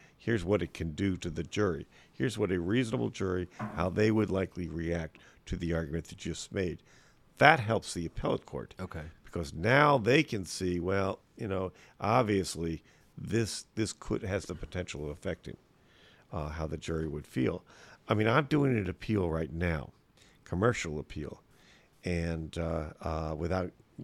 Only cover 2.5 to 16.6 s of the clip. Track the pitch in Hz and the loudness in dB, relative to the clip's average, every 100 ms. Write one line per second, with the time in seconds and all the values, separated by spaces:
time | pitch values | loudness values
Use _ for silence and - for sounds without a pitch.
2.5 | 92 85 123 113 127 113 - 95 92 87 | 0 2 0 0 0 -2 -2 -2 -2 -4
3.5 | - 107 - 90 90 110 110 95 95 92 | -8 -6 -2 0 4 4 4 2 0 -2
4.5 | 90 82 80 82 85 80 - - - - | -4 -6 -4 -2 -2 -4 -10 -20 -18 -8
5.5 | 90 85 82 73 80 - 85 85 78 - | -4 0 0 0 -4 -6 -8 -8 -8 -6
6.5 | 98 90 - _ - - _ _ - 143 | -2 -2 -4 _ -20 -20 _ _ 4 6
7.5 | 156 107 104 - 92 80 - 147 - - | 6 2 -2 -2 -6 -6 -4 -2 -2 -4
8.5 | 67 52 - - 90 80 - - 87 73 | -10 -10 -10 -10 -10 -12 -16 -10 -8 -6
9.5 | 78 101 135 147 139 104 147 147 107 85 | -2 4 6 6 6 6 4 4 -2 -6
10.5 | - 92 87 90 98 95 - _ - 113 | -4 0 0 2 2 0 -2 _ -8 -4
11.5 | 95 92 - - - 101 123 107 101 85 | -2 -4 -8 -20 -4 2 4 4 2 2
12.5 | - 85 80 - - _ - - 110 110 | -2 -4 -4 -10 -20 _ -12 -2 0 0
13.5 | - - - - - - 110 98 95 - | -4 -8 -4 -4 -4 -4 -4 -2 -4 -4
14.5 | 82 - 92 85 71 76 78 95 82 - | -10 -8 -6 -6 -6 -8 -6 -6 -6 -8
15.5 | - _ _ _ - - - - 90 76 | -16 _ _ _ -20 -20 -20 -10 -6 -6
16.5 | 80 | -4